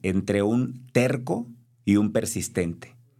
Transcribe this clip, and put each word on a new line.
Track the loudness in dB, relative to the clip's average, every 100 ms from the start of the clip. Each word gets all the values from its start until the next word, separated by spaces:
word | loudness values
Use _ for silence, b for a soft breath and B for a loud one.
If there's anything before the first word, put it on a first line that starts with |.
entre | -2 -2 0 2
un | 2 2 0 -6 -2
terco | 0 2 0 -4 -6 -6 -16 _ _
y | 2 4
un | 4
persistente, | 0 -2 -6 -6 -4 -4 -6 -14 -20 _ _